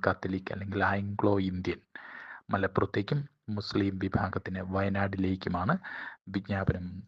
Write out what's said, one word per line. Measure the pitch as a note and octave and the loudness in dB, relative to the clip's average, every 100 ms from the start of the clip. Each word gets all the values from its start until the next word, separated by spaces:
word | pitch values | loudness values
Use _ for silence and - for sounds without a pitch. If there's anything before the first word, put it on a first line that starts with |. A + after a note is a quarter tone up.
| F#2+ | 0
കാത്തലിക് | F#2 F#2+ F#2+ - | 2 0 -2 -4
അല്ലെങ്കിൽ | G2 G2 G2 | -6 -2 2
ആംഗ്ലോ | F#2+ G2+ G2+ G2+ G#2 G2 | 2 2 0 2 4 4
ഇന്ത്യൻ | F#2+ F2+ F#2 - _ - - - - - - | 2 0 -2 -4 _ -18 -16 -14 -14 -14 -2
മലപ്പുറത്തേക്കും | G2+ F#2+ - G2 G2+ G2 D3 C#3 _ - | 0 2 4 4 2 0 -2 -2 _ -6
മുസ്ലിം | G#2 - G#2+ G2 F#2+ | -4 0 2 2 0
വിഭാഗത്തിന് | G2 - G2 - - F#2 | 0 2 0 -2 -4 -6
വയനാട്ടിലേക്കുമാണ് | F#2 F#2+ G2 G2 G2 F#2+ F#2+ F#2+ F#2+ F2 F#2+ F#3 - - - - - | -2 0 2 2 0 2 0 0 0 0 2 0 -2 -10 -12 -14 -6
വിജ്ഞാപനം | G2 - G2 F#2+ F#2 F2+ F2+ | -6 -2 0 0 -2 -4 -10